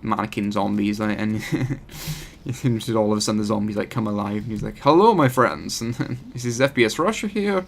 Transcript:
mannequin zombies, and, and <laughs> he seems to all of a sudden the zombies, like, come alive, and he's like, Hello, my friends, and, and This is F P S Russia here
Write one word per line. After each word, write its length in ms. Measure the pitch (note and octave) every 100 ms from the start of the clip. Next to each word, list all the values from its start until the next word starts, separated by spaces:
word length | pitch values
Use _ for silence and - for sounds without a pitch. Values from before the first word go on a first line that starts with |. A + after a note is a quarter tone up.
mannequin 500 | A2+ G#2 G#2+ - G#2
zombies, 480 | G#2 G2+ G#2 G#2 G#2
and, 120 | G#2+
and 300 | G2+ G#2+ G#2+
<laughs> 1000 | - - B2 - - D3+ - - - -
he 100 | -
seems 320 | B2+ C3+ A2+
to 100 | G#2
all 160 | A2+ G#2+
of 60 | G#2+
a 40 |
sudden 180 | G#2+ G#2+
the 60 |
zombies, 320 | G#2 G#2+ G#2+ G#2
like, 120 | F#2
come 180 | - G#2
alive, 360 | G#2 G#2 G#2+
and 80 | A2
he's 120 | G#2+
like, 140 | A2 G#2+
Hello, 340 | C#3 D#3+ G#3+
my 160 | G3 C#3
friends, 520 | B2+ A2+ D2+ E2+ -
and, 180 | A2+ B2
and 180 | - A#2+ -
This 120 | B2
is 160 | A#2+ A#2
F 120 | C3+
P 120 | B2+
S 140 | A2 -
Russia 280 | F3 A3 G#3+
here 380 | G#3+ G3+ G3